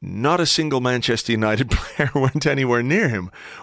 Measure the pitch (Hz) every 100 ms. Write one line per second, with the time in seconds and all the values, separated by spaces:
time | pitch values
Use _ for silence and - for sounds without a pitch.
0 | 90 95 127 160 160 - 156 135 127 123
1 | 117 113 - 113 110 107 127 - - -
2 | 143 143 131 151 156 139 131 120 123 180
3 | 190 107 90 - - -